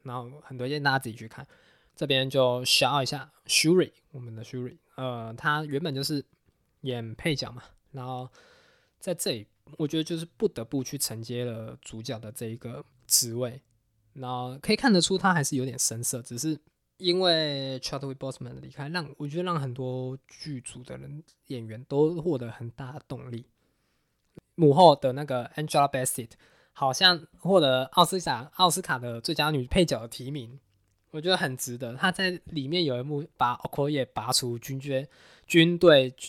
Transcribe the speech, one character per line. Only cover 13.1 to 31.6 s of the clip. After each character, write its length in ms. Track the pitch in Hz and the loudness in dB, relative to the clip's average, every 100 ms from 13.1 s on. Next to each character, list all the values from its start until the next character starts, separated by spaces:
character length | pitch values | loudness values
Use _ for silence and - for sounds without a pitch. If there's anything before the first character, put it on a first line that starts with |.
| - 120 117 | 2 2 -2
位， 260 | 123 131 _ _ _ _ _ | -4 -6 _ _ _ _ _
然 140 | 139 123 | -12 -8
后 300 | 123 123 135 | -6 -6 -6
可 140 | - | -2
以 20 | 214 | 2
看 160 | 269 | 6
得 80 | 185 | 6
出 200 | 165 185 | 4 2
他 160 | 185 170 | 2 2
还 80 | |
是 120 | 139 139 | 2 0
有 80 | |
点 140 | 131 131 | -2 -2
生 260 | - 113 | -4 -2
涩， 160 | 120 123 | -6 -6
只 160 | - 120 | -8 -6
是 200 | 156 147 _ _ _ - | -4 -4 _ _ _ -4
因 220 | 180 180 | 0 4
为 600 | 180 160 151 139 135 131 | 4 4 0 -4 -6 -6
Chadwick 360 | - 139 139 131 | -6 -6 -8 -8
Boseman 400 | 135 - 123 131 | -8 -8 -12 -14
的 60 | |
离 100 | 131 | -16
开， 180 | 147 143 | -12 -8
让， 240 | 175 139 - | -6 -8 -10
我 80 | 143 | -6
觉 100 | 165 | -4
得 60 | |
让 180 | 180 165 | -2 -2
很 100 | 135 | -4
多 460 | 127 127 127 127 135 _ | -6 -6 -4 -6 -10 _
剧 320 | - 156 131 | -16 -12 -10
组 220 | - 127 | -12 -16
的 140 | 135 131 | -14 -14
人， 260 | 139 147 - _ - | -12 -14 -16 _ -14
演 160 | 127 | -12
员 200 | 113 110 | -10 -12
都 360 | 131 143 156 175 | -2 2 2 2
获 200 | 170 135 | -2 -2
得 100 | 117 | -6
很 220 | - 117 | -10 -12
大 200 | - 127 | -12 -14
的 80 | 147 - | -14 -12
动 240 | 123 123 | -12 -10
力。 140 | 117 - _ _ _ _ _ _ _ _ - _ - | -12 -14 _ _ _ _ _ _ _ _ -20 _ 4
幕 180 | 151 | 6
后 220 | 143 170 143 | 10 10 8
的 180 | 131 | 2
那 100 | 131 | -2
个 240 | 147 127 117 | -4 -4 -4
Angela 420 | - 151 151 143 | -6 0 2 2
Bassett 400 | 131 127 - 113 - _ _ _ | 2 -2 -4 -10 -16 _ _ _
好 200 | - 135 | -2 -2
像 360 | 127 185 165 160 _ | 4 4 4 -4 _
获 220 | 170 190 | 4 4
得 260 | 139 127 127 | 6 2 2
奥 100 | 185 | 2
斯 160 | - 185 | 4 2
卡， 320 | 165 117 135 - | -2 -6 -6 2
奥 120 | 180 | 2
斯 140 | 185 | 2
卡 160 | - 127 | -4 -4
的 240 | 123 117 | -4 -6
最 140 | - 156 | -4 -2
佳 160 | 151 | 0
女 160 | 143 127 | 0 0
配 180 | 190 170 | 2 2
角 140 | 120 | 0
的 60 | 117 | -6
提 240 | - 127 | -12 -10
名， 280 | 147 117 135 _ _ _ _ _ | -10 -12 -18 _ _ _ _ _
我 100 | 156 | -6
觉 80 | 175 | 0
得 80 | 180 | 0
很 180 | 156 | 0
值 200 | 127 | -4